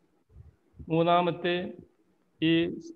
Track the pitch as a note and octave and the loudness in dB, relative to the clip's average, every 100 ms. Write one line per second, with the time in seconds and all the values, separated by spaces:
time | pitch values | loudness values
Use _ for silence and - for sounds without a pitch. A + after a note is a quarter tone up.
0 | _ _ _ - - _ _ - - D#3+ | _ _ _ -20 -20 _ _ -18 -4 0
1 | E3+ F3 F3+ E3+ F3+ F3 G3+ - - _ | 4 4 2 -2 -2 -4 -6 -12 -20 _
2 | _ _ _ - D#3+ E3 E3+ - - | _ _ _ -4 2 2 0 -4 -14